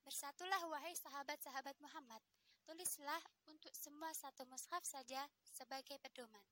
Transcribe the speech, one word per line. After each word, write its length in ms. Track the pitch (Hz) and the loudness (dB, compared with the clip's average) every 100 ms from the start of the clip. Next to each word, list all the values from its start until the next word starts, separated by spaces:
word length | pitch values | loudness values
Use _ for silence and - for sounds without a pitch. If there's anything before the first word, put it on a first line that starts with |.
| 277 | 0
Bersatulah, 560 | - 285 - 359 392 339 | 2 2 2 6 8 8
wahai 240 | 294 320 339 | 2 2 -2
sahabat-sahabat 800 | 302 277 277 294 302 262 277 277 | -2 -2 0 0 0 0 -2 -6
Muhammad, 400 | 285 320 254 220 _ _ - - | -6 -6 -6 -12 _ _ -20 -18
tulislah 560 | - 330 359 - 285 320 311 _ - | -10 0 0 2 2 2 0 _ -20
untuk 240 | 311 - - | -16 -10 -8
semua 400 | 302 294 320 311 | -6 -2 -2 -2
satu 320 | 277 - 254 | -4 -6 -6
mushaf 400 | 262 - 349 - | -6 0 2 2
saja 400 | 277 247 262 285 _ | -4 0 0 0 _
sebagai 560 | - - 240 269 - 277 | -12 -10 -2 -2 -2 -6
pedoman. 480 | - - 233 214 196 | -6 -6 -8 -10 -18